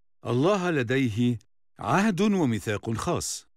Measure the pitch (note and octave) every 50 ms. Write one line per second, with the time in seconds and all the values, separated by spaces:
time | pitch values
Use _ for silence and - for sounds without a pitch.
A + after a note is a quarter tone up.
0 | _ _ _ _ - A2+ A#2+ B2 D3 F#3+ G#3 F#3+ F3 F3+ D#3+ C#3 A#2+ A2 C3 C3+
1 | C3+ A#2 G2 A#2 A#2+ B2 A#2+ - - _ _ _ _ _ _ - - G#2+ C#3 F#3
2 | G#3 A3+ F3+ D#3 G#3 A3 G3+ F#3 D3+ B2 A2 G#2 - A2+ G#2 G2 - A2+ A2+ G#2+
3 | - F3+ D#3 F#2+ - - - - - _ _